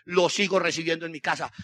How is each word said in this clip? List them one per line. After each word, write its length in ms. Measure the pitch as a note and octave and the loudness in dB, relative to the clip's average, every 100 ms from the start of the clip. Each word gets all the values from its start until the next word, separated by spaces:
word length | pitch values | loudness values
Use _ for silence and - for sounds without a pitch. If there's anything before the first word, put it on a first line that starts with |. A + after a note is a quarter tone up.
lo 260 | - F3+ F3 | -2 2 2
sigo 300 | - G3 F#3+ | 2 2 2
recibiendo 480 | E3+ D3+ E3 E3 E3 | 0 -2 -2 -2 -4
en 40 | |
mi 80 | D#3 | -8
casa, 320 | - D#3 C3+ - | -4 -4 -4 -10